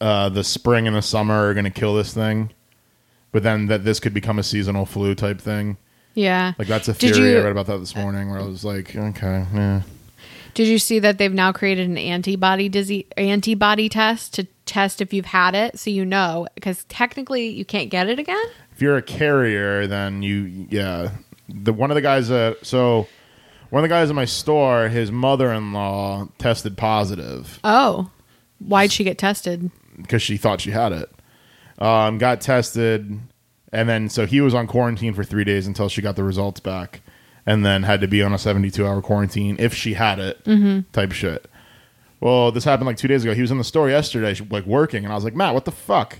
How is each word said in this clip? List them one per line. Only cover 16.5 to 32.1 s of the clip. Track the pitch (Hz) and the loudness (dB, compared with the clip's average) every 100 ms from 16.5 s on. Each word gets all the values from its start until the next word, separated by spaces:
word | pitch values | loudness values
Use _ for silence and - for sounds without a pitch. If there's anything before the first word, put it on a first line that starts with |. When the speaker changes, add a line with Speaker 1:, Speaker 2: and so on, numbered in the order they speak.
| - | -8
Speaker 2:
'cause | 196 180 - | -6 -6 -8
technically | - 247 277 262 262 233 | -4 -4 -4 -6 -4 -4
you | 208 | -6
can't | 196 208 165 | -6 -6 -4
get | 180 185 | -2 -2
it | 247 | -4
again? | 302 392 466 - _ | -4 -4 -6 -10 _
Speaker 1:
If | - | -2
you're | 139 139 | 2 2
a | |
carrier, | - - 151 143 120 101 101 101 101 | 0 -2 2 2 2 0 0 0 -2
then | 101 98 98 | -2 -4 -4
you, | 101 101 98 92 90 | -2 -2 -4 -8 -6
yeah. | 104 95 87 90 98 - - - | -4 -2 -4 -6 -8 -14 -20 -16
The, | 98 104 | -6 -2
one | 107 139 | 0 0
of | |
the | 147 | 2
guys | 139 139 117 | 2 2 2
that, | 123 113 113 - | 2 2 -2 -2
so | 127 123 113 104 _ _ _ _ - - | 2 4 4 0 _ _ _ _ -20 -4
one | 143 | 0
of | 160 | 2
the | |
guys | 170 160 | 4 2
in | 147 | 2
my | |
store, | 120 - - 151 135 120 113 | -2 -2 0 2 4 4 2
his | 117 110 | 0 -2
mother-in-law | 117 131 139 127 110 104 104 101 98 101 98 101 - | 0 2 4 2 0 -4 -4 -4 -4 -4 -6 -8 -4
tested | 123 113 107 95 | -2 -2 -4 -2
positive. | 110 107 101 95 64 64 67 - | 0 2 0 -4 -8 -12 -14 -4
Speaker 2:
Oh. | 214 233 262 - 185 - _ _ _ - | 2 4 4 0 -6 -12 _ _ _ -14
Why'd | - 196 202 | 0 4 4
she | - | 2
get | 190 185 | -2 0
tested? | 196 202 180 175 175 - _ - 92 | -2 -2 -4 -6 -6 -10 _ -20 -2
Speaker 1:
'Cause | 113 | 0
she | - 104 | 0 0
thought | 113 95 | 0 0
she | - | -2
had | 110 113 | -2 0
it. | 82 - _ _ _ _ _ - - | -2 -8 _ _ _ _ _ -20 -4
Um, | 107 113 107 | 2 4 2